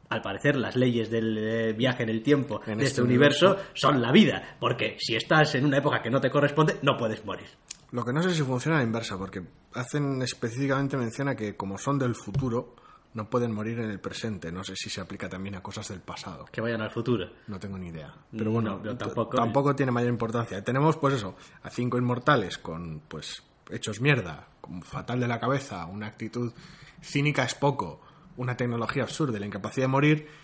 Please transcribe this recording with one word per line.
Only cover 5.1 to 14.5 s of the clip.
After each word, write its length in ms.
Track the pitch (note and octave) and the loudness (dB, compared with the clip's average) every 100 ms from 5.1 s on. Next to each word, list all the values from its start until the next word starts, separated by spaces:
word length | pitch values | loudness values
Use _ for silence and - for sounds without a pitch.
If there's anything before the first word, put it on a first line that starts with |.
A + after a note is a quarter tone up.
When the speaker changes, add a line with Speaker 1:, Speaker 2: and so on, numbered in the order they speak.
| A2 | -2
Speaker 1:
estás 380 | - D#3+ D3 | 4 6 6
en 120 | C3 C#3+ | 4 2
una 120 | C#3 | 4
época 240 | C#3 A#2+ | 2 0
que 80 | A#2 | 0
no 100 | C3 | 0
te 120 | B2+ | 2
corresponde, 460 | C#3+ C#3+ - D#3 - | 4 4 4 4 4
no 160 | C#3 A#2+ | 2 2
puedes 260 | A2+ G#2 | 0 -2
morir. 220 | G#2 F2+ - - - - - | -6 -10 -10 -18 -16 -16 -10
Speaker 2:
Lo 120 | A#2+ | -6
que 80 | A#2 | -2
no 120 | C#3+ | 0
sé 100 | F#3 | 2
si 80 | D#3+ | 2
funciona 360 | C3 B2+ D3+ D#3+ | 0 0 2 2
a 20 | |
la 80 | A#2 | 2
inversa, 320 | A2+ - F#2+ | 0 -4 -6
porque 240 | F#2+ F#2+ E2 - _ - | -8 -8 -10 -16 _ -8
hacen 440 | B2 D3 C#3+ C3 | -4 -2 0 -2
específicamente 720 | B2 - A#2+ A#2 C#3 C3+ C#3 C#3 | -2 -4 -4 -2 0 0 0 -2
mención 300 | A#2 G#2+ C#3 | -2 -2 -4
a 80 | G#2 | -2
que, 200 | G#2 - | -4 -6
como 220 | G2 F#2+ | -8 -4
son 220 | - C#3+ | -2 0
del 160 | B2 A2 | 0 -2
futuro, 600 | - A#2 C3 A#2 - - - - _ | -4 -2 -2 -2 -4 -12 -20 -20 _
no 160 | A2 G#2 | -10 -2
pueden 220 | B2 A#2+ | 0 0
morir 260 | G#2+ G#2+ A#2 | -2 -4 -4
en 120 | A2 | -4
el 80 | G2 | -6
presente. 520 | - - A2+ G2 E2 | -8 -6 -6 -6 -8